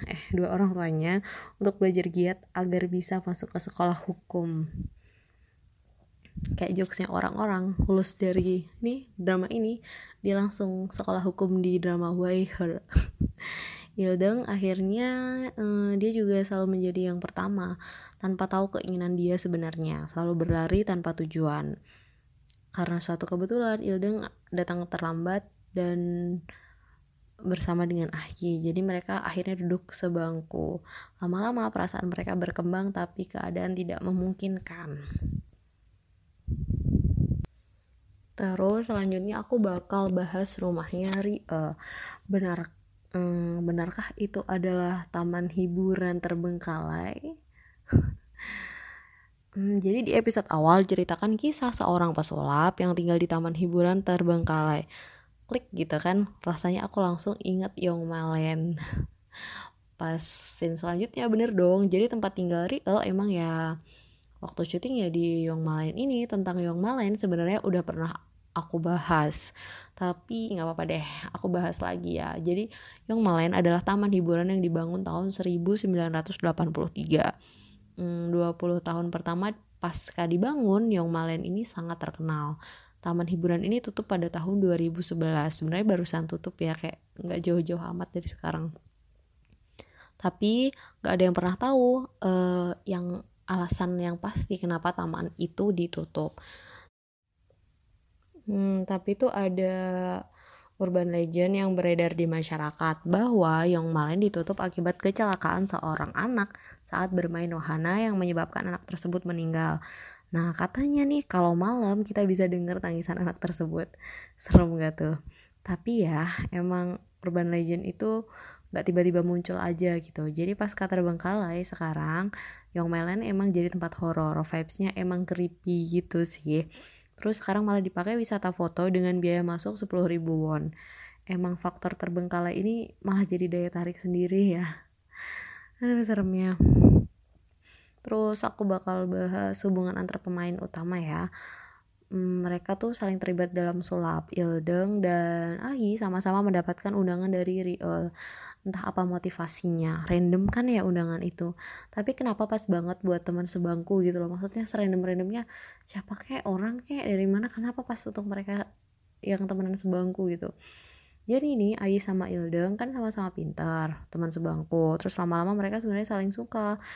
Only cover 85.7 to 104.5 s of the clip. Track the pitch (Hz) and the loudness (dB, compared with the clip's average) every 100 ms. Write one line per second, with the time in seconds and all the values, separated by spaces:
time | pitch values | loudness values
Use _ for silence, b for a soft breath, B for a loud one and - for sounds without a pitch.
85.7 | 175 214 180 170 165 160 170 180 - 165 | 0 2 2 0 -4 -4 -6 -8 -4 -4
86.7 | 160 160 - _ - 175 175 170 175 165 | -4 -8 -10 _ -12 -6 -2 2 2 2
87.7 | 170 170 175 180 180 - - 165 160 160 | -4 -4 -6 -6 -8 -8 -8 -6 -4 -6
88.7 | 160 - _ _ _ _ _ _ _ _ | -8 -18 _ _ _ _ _ _ _ _
89.7 | B B B B - 185 - 208 233 262 | B B B B -6 -4 0 2 4 2
90.7 | B B _ - 185 185 175 175 185 254 | B B _ 0 4 4 4 0 0 2
91.7 | 269 247 254 254 _ 185 185 180 180 180 | 6 6 4 0 _ 0 2 2 2 0
92.7 | 170 - 180 175 180 - _ - 185 175 | -4 -4 -4 -4 -8 -10 _ -4 -2 0
93.7 | - 180 180 175 170 202 - - 180 175 | -2 -2 -2 -2 -4 -6 -4 -4 -4 -2
94.7 | 170 175 180 170 165 170 - 170 - 202 | -2 -2 -2 -4 -6 -8 -6 -6 -2 0
95.7 | 175 170 - 160 156 156 - B B B | 0 -2 -4 -6 -4 -6 -8 B B B
96.7 | B - _ _ _ _ _ _ _ _ | B -20 _ _ _ _ _ _ _ _
97.7 | _ _ _ _ _ _ 339 214 202 196 | _ _ _ _ _ _ -12 -4 0 2
98.7 | 190 185 190 202 202 254 202 190 185 185 | 2 0 -2 -2 2 2 2 0 2 0
99.7 | 185 185 185 180 185 - B B B B | 0 -2 -2 -2 -4 -8 B B B B
100.7 | - 190 180 175 170 170 170 180 196 190 | -4 0 2 2 2 2 4 4 4 2
101.7 | 180 175 170 170 165 170 165 160 156 151 | 2 4 4 4 2 2 2 -2 -2 -4
102.7 | - 160 156 170 185 247 226 160 160 170 | 0 0 0 2 2 4 4 6 6 4
103.7 | 175 165 165 147 175 208 175 165 | 4 2 2 2 2 2 2 -2